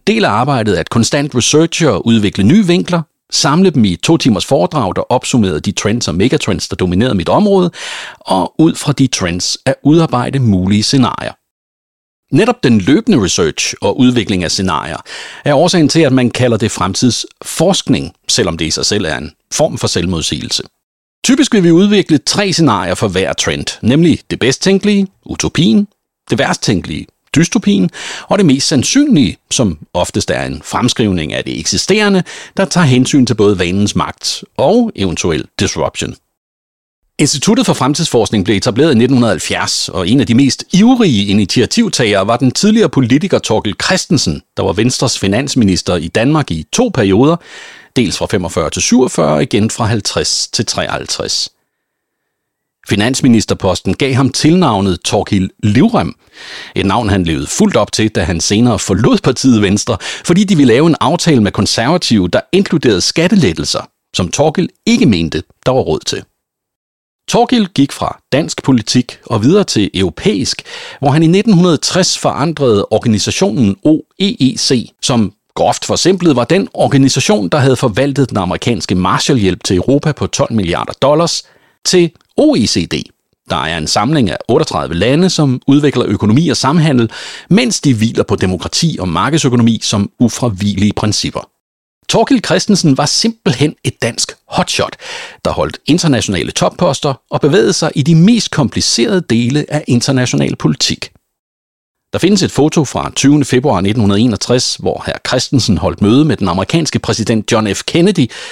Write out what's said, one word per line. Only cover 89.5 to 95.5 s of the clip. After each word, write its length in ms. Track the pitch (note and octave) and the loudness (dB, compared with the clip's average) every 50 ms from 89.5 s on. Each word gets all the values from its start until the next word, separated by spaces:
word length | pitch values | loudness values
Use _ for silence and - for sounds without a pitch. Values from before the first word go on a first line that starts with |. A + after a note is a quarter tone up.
| B2 A#2+ A#2 A#2 A2+ G#2 - | 0 2 2 2 2 0 -2
som 280 | - - G#2 G2+ - _ - | -4 -2 -2 -2 -2 _ -2
ufravigelige 720 | B2 A2 - - C3 B2 G2 F2+ G2+ G#2 G2+ F#2+ G2+ G#2 F#2+ | -2 -2 0 -2 -4 -4 -2 -2 -2 -2 -2 0 -2 -2 -2
principper. 560 | - - G#2+ G2+ - - - - - - - _ _ _ _ _ _ _ _ _ _ _ - | -2 -2 -2 -2 -2 -4 -6 -6 -8 -12 -12 _ _ _ _ _ _ _ _ _ _ _ -2
Thorkild 360 | - G3+ A3+ - C#4 A3+ - | 0 0 2 2 2 0 2
Christensen 520 | - D#3 - - - G#3 E3+ - D#3 C3 C#3 | 0 -2 0 2 2 2 2 4 2 2 2
var 80 | C#3+ | 0
simpelthen 680 | C3+ - - - A3+ A3+ _ - G3 B2+ B2 C#3+ D3+ - _ - | 0 0 0 -2 -2 -2 _ -2 -2 0 0 0 -2 -2 _ -8
et 180 | B2+ - - | -8 -6 -4
dansk 360 | - A2+ A2 - - - - _ _ - | -6 -6 -4 -4 -6 -8 -8 _ _ -8
hotshot, 480 | - - F3 - - - - - - - - - - - - - - - - | -4 -4 -4 -4 -2 -4 -4 -6 -6 -12 -16 -16 -16 -14 -16 -18 -12 -8 -6
der 60 | E2 | -4